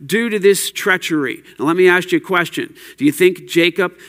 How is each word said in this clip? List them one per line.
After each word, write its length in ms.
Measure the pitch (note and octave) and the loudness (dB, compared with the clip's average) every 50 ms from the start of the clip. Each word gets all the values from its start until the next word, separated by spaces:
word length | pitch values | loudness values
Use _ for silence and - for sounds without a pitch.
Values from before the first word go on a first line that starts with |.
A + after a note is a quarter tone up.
| D3 | -8
due 240 | C3 F3 A3+ A#3+ A#3 | -4 -2 -2 -2 -2
to 100 | G#3+ G3+ | -2 2
this 320 | F3+ G3+ G3 - - - | 2 2 2 2 -2 -6
treachery. 720 | - - - G3+ F#3 F3+ - - E3 D3+ C3+ A#2+ - - - - - - | -8 -4 -2 -2 -2 -2 -2 -4 -4 -2 -2 -4 -6 -10 -14 -18 -10 -4
Now, 60 | B2 | -2
let 120 | D#3 E3+ | 0 2
me 120 | F#3 F#3 F3+ | 4 4 4
ask 240 | F3 F3+ E3+ F3+ | 4 2 0 0
you 60 | F3+ D#3 | -2 -2
a 20 | |
question. 540 | - - F#3 F3 E3 - - D3+ A#2 - - - - - - - | -2 -2 -2 -2 -2 -2 -6 -8 -10 -10 -12 -20 -20 -20 -6 -2
Do 80 | C3+ | 0
you 60 | D3 | 0
think 340 | C#3 - F#3 F#3 F3+ E3 D3 | 2 2 2 2 2 0 -8
Jacob 520 | - - E3+ E3+ F3 D#3+ - F3+ F3 - - - | -4 0 0 2 2 0 -2 -4 -4 -6 -10 -20